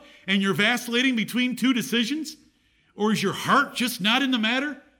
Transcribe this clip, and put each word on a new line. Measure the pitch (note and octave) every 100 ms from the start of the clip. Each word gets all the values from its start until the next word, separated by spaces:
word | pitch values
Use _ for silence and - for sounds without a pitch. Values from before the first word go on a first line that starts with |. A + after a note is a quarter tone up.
| - - -
and | G3
you're | G3
vacillating | F#3 G#3+ A#3+ A#3+ A#3+ C4
between | A#3 G3 A#3+ B3+
two | A#3+ B3+
decisions? | B3 E3+ A#3 A#3 D4+ D4+ - _ _ _ _ _ -
Or | G#3+
is | F#3+
your | F#3+
heart | C3 - A#3+ - -
just | A#3+ G#3
not | G3+ B3+
in | C4+
the | B3
matter? | G#3+ B3+ D4 - -